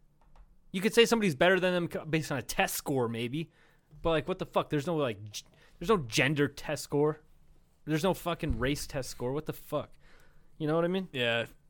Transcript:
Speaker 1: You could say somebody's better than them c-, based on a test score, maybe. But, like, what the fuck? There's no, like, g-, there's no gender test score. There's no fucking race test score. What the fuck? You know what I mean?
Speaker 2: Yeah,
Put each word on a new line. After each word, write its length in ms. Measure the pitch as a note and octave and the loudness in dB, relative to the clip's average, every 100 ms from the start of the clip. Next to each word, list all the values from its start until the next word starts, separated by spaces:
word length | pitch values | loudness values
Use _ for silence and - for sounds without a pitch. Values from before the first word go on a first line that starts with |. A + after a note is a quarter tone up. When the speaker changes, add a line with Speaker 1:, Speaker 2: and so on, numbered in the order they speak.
| _ _ _ - - - - | _ _ _ -20 -20 -20 -10
Speaker 1:
You 80 | F#3+ | -2
could 140 | G#3 | 2
say 100 | - | 6
somebody's 300 | A3+ A#3 G#3 | 6 6 2
better 240 | C3 F3 F#3+ | 4 4 6
than 140 | F#3 | 4
them 140 | F3+ E3+ | 0 -2
c-, 60 | E3+ D3+ | -4 -2
based 220 | D#3 - | -2 -2
on 80 | C#3 | -6
a 40 | |
test 320 | - - F#3+ | -4 0 0
score, 340 | - - C3+ A#2 | -2 -2 0 0
maybe. 420 | A2+ A#2+ D3 D#3 _ _ _ _ - | -2 -4 -4 -8 _ _ _ _ -6
But, 80 | E3 | 0
like, 180 | D#3+ D3 | 0 0
what 100 | F#3 | -4
the 80 | E3 | -2
fuck? 240 | G3 - | -2 0
There's 160 | D3+ C#3 | 0 0
no, 100 | D#3+ | 0
like, 220 | C3 G2+ G#2+ | 0 -2 -10
g-, 140 | - - - - - | -14 -14 -20 -20 -8
there's 100 | E3+ | 0
no 100 | G#3 | 0
gender 480 | A#2+ - C3 D3+ C#3+ | 2 2 2 2 0
test 360 | - - D3 | -2 -8 -8
score. 360 | - C#3+ D3+ D#3 - - - - _ _ - | -2 0 0 0 -10 -20 -20 -20 _ _ -4
There's 180 | D#3 | 0
no 100 | F#3 | 0
fucking 440 | E3 F3 E3 D3 A2+ | 0 -4 -4 -2 -2
race 280 | B2+ D3 - | -2 -2 -4
test 240 | C#3+ B2 | -8 -8
score. 220 | - B2 | -6 -6
What 140 | C#3+ D3+ | -4 -6
the 60 | |
fuck? 380 | - - D3 G#2+ - - - - - - - | -10 -6 -6 -6 -12 -20 -20 -20 -20 -20 -6
You 80 | D3+ | -2
know 80 | E3 | 2
what 80 | |
I 40 | E3+ | 0
mean? 200 | F#3+ F#3 | 0 -4
Speaker 2:
Yeah, 340 | C3 A#2+ A#2 A2 - | -2 0 0 -2 -8